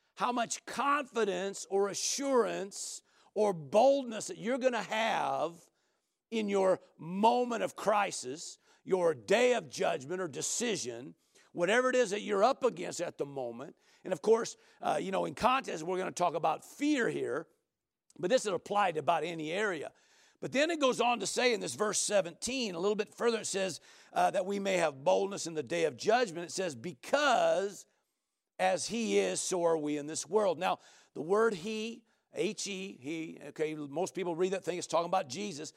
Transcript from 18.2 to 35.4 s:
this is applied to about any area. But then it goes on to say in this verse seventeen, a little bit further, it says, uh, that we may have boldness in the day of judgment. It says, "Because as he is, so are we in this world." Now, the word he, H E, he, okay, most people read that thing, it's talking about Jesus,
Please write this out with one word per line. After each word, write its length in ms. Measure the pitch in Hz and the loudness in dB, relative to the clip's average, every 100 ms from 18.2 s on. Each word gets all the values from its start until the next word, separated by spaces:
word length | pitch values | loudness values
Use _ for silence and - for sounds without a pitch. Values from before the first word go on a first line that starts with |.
| 175 | 2
this 160 | 254 214 | 2 2
is 60 | |
applied 420 | 175 - 202 196 | -4 -2 0 2
to 60 | 156 | 0
about 240 | 139 165 | 0 0
any 280 | 160 170 156 | 0 -6 -4
area. 400 | 185 214 165 117 - _ _ _ _ | -2 -2 -4 -8 -16 _ _ _ _
But 120 | 151 | -4
then 180 | 247 311 | 0 2
it 100 | 330 | 2
goes 200 | 269 202 | 2 4
on 200 | 233 240 | 2 0
to 60 | 190 | -2
say 260 | - 247 | 2 2
in 80 | 214 | 2
this 140 | 180 | -2
verse 240 | 123 208 175 | -2 -2 0
seventeen, 760 | - 202 170 156 - 262 226 | 2 2 0 -4 -6 -2 -2
a 60 | 165 | -2
little 160 | 190 214 | 0 0
bit 180 | 208 | -4
further, 240 | - 233 220 | -2 0 0
it 80 | 175 | -2
says, 340 | 196 190 143 - - - | -2 -2 -4 -14 -20 -6
uh, 180 | - 180 | 2 2
that 160 | 175 185 | 2 -2
we 120 | 202 | -2
may 200 | 196 185 | 0 2
have 260 | 160 139 | 2 2
boldness 420 | 151 190 196 190 160 | 2 4 2 -4 -6
in 80 | |
the 80 | 156 | -6
day 220 | 123 170 | -2 0
of 120 | 160 120 | 0 0
judgment. 500 | 170 220 240 165 170 | 2 2 2 -4 -8
It 60 | |
says, 220 | 175 190 | -4 -4
"Because 1080 | 123 156 139 - 277 294 220 165 165 202 180 - _ _ _ _ _ _ - | -4 -10 -10 -2 2 4 4 4 2 -2 -6 -20 _ _ _ _ _ _ -2
as 300 | 185 180 - | 0 0 -2
he 300 | 233 220 202 | -2 2 2
is, 220 | 190 185 | 2 0
so 240 | - 185 | -2 2
are 140 | 170 165 | 2 2
we 200 | 147 147 | 0 -2
in 80 | 147 | -4
this 200 | 156 135 | -8 -2
world." 320 | 208 202 156 | 2 2 2
Now, 200 | 185 170 - - _ | 0 -2 -6 -20 _
the 80 | - | -8
word 300 | 156 202 226 | 0 2 2
he, 500 | 196 190 220 220 233 _ _ _ | 0 -4 -6 -6 -8 _ _ _
H 360 | - 175 202 - | -4 -4 -4 -6
E, 280 | 190 92 - | -6 -8 -10
he, 380 | 127 165 165 - 147 | -8 -8 -8 -12 -12
okay, 260 | - 156 | -4 -4
most 400 | 156 147 143 185 | -4 -6 -4 -4
people 200 | 180 180 | -4 -4
read 180 | 160 185 | -2 -2
that 120 | 190 | -2
thing, 140 | - 180 | -4 -6
it's 80 | 185 | -2
talking 200 | 160 170 | -2 0
about 220 | 185 156 | -2 -2
Jesus, 460 | 135 | -6